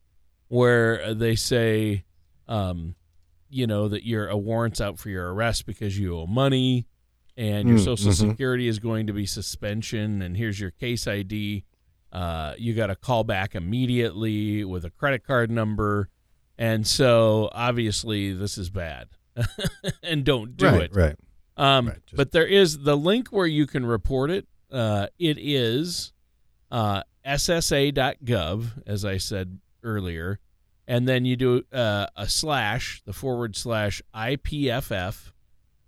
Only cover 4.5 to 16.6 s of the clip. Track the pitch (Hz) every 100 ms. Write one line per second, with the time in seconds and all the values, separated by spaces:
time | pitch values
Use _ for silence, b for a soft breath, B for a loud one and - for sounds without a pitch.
4.5 | 113 117 - 104 95 110 95 87 95 117
5.5 | 107 - 104 104 98 95 85 82 113 135
6.5 | 131 127 127 120 _ _ _ _ - 110
7.5 | 104 120 113 92 113 104 92 107 107 131
8.5 | 127 123 110 113 110 107 101 101 - -
9.5 | - 104 104 110 113 107 104 90 92 113
10.5 | 98 98 - 123 120 - 101 98 107 104
11.5 | 101 - _ _ _ _ 90 87 82 76
12.5 | - 117 113 107 95 - 120 113 98 98
13.5 | 98 85 117 127 123 117 92 110 104 107
14.5 | 104 101 92 82 - 143 131 - 131 117
15.5 | 117 107 107 104 104 98 _ _ _ _
16.5 | -